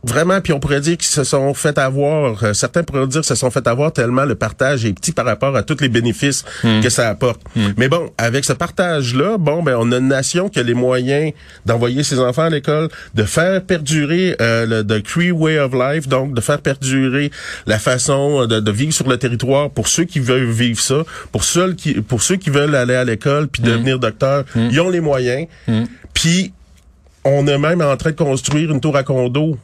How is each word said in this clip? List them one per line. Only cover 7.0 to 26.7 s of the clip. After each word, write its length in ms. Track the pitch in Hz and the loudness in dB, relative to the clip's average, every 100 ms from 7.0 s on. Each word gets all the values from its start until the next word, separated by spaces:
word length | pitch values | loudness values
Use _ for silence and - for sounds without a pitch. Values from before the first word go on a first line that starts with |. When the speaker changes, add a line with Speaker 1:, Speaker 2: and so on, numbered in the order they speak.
| 117 | 0
Speaker 1:
apporte. 320 | 101 127 113 - - | 0 0 -2 -6 -2
Speaker 2:
Hmm. 140 | 101 101 | 0 2
Speaker 1:
Mais 120 | 131 | 2
bon, 240 | 170 165 - | 2 -2 -4
avec 260 | 117 127 | -2 0
ce 80 | 139 | -2
partage-là, 840 | 131 139 - 180 160 127 127 165 220 | -2 -4 -2 0 0 0 0 0 2
bon, 280 | 151 156 | 0 0
ben, 100 | 160 123 | 0 0
on 100 | 113 | 2
a 60 | 123 | 2
une 80 | 131 | 2
nation 420 | 135 135 170 196 | 0 0 -2 -2
qui 120 | 160 | -2
a 20 | |
les 120 | 123 | 0
moyens 580 | 120 127 127 127 143 156 147 - - | 2 2 0 0 0 -2 -6 -16 -12
d'envoyer 400 | - 117 120 127 | -2 0 2 0
ses 160 | 147 127 | 0 0
enfants 220 | 123 123 | 0 2
à 80 | 165 | 0
l'école, 380 | 151 135 151 160 - - | 0 0 -2 -2 -6 -8
de 100 | 104 | -2
faire 360 | 104 - 170 190 | -2 2 2 0
perdurer, 720 | 185 175 143 156 143 170 185 - | 0 -4 0 0 0 0 0 0
euh, 240 | 117 113 113 | 0 2 0
le, 180 | 113 | 0
the 180 | 104 110 | 0 -2
Cree 300 | 101 - 175 | -2 -2 0
way 260 | 170 156 156 | 2 2 2
of 140 | 139 | 0
life, 320 | 127 127 151 135 | 0 0 -2 0
donc 280 | 135 135 | -2 0
de 60 | 127 | -4
faire 200 | 107 147 | -2 0
perdurer 720 | - 135 135 135 131 131 143 - - - - | 0 -2 0 0 0 0 -2 -6 -14 -12 -2
la 140 | 107 | -2
façon 680 | 143 127 - 139 143 143 117 | 0 0 2 2 2 2 2
de, 140 | 113 | 2
de 100 | 107 | 0
vivre 220 | 104 147 | 0 0
sur 160 | 156 131 | 0 0
le 80 | 123 | 0
territoire 540 | 131 120 123 135 147 | 0 -2 0 0 0
pour 180 | 131 107 | -2 -2
ceux 160 | - | 0
qui 160 | 170 156 | 0 -2
veulent 240 | 123 131 123 | 0 2 2
vivre 320 | 113 123 113 | 0 0 0
ça, 220 | - 139 160 - - | 0 0 -2 -8 -8
pour 100 | 110 | -4
ceux 300 | - 170 185 | 0 0 0
qui, 220 | 180 156 | 0 -2
pour 280 | - 110 117 | -2 -2 -2
ceux 140 | - 190 | 0 0
qui 140 | 170 | 0
veulent 260 | 143 147 143 | 0 2 2
aller 180 | 123 | 2
à 80 | 127 | 2
l'école 440 | 123 110 147 143 151 | 0 0 0 0 0
puis 120 | - | 0
Speaker 2:
Hmm. 40 | 117 | 0
Speaker 1:
devenir 320 | 117 123 131 | 2 0 0
docteur. 460 | 120 107 135 143 135 | -2 0 0 0 -2
Speaker 2:
Hmm. 140 | 120 117 | -2 0
Speaker 1:
Ils 100 | 127 | 2
ont 80 | 180 | 2
les 100 | 175 | 0
moyens. 480 | 160 139 123 127 165 - - | 0 0 0 -2 -6 -10 -2
Speaker 2:
Hmm. 180 | 110 117 - - | -2 -2 -8 -10
Speaker 1:
Puis, 380 | - 165 175 190 - - | -2 0 0 -2 -8 -20